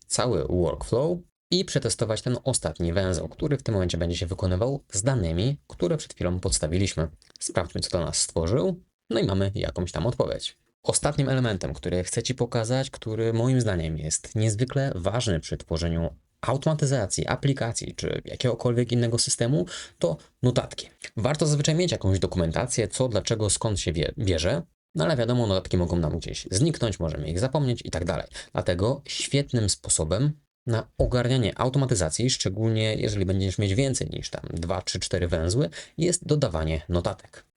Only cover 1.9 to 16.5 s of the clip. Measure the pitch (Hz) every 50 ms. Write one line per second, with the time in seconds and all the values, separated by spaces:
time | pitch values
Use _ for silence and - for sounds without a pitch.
1.9 | - - 120 107 110 104 - 127 123 - - 135 120 - - 80 76 - 85 85
2.9 | 85 98 95 92 90 78 85 - - - 160 147 143 131 - - 110 95 90 87
3.9 | 90 85 85 87 87 85 92 85 92 - - 90 90 90 113 131 143 143 - _
4.9 | - - - 143 135 120 87 80 80 85 110 135 147 - _ - - - 180 175
5.9 | 165 151 - - - - 85 87 90 92 - 95 - - - 78 82 92 98 90
6.9 | - 80 80 80 - - _ - - - - - - - 87 90 - 92 90 -
7.9 | - 87 80 76 78 - - - - 85 80 85 107 147 180 190 175 180 - _
8.9 | _ _ _ - 233 - 185 101 95 95 98 98 104 98 87 82 - - 90 87
9.9 | - 80 85 120 127 - 110 60 58 - - - - _ _ _ _ _ - -
10.9 | 117 - - 147 151 - 139 127 131 131 127 117 104 90 - - 131 - - 90
11.9 | 87 90 87 - - 117 113 - 127 - 120 120 - 120 110 113 127 131 135 135
12.9 | - - - 117 110 107 113 113 113 113 113 131 131 127 117 107 95 85 80 80
13.9 | 80 76 76 78 - - - - - 110 107 113 104 107 131 - - 139 135 135
14.9 | - 90 82 98 107 123 113 - 87 80 - - 78 - - - 85 80 85 85
15.9 | 82 85 82 - - - _ _ _ _ - -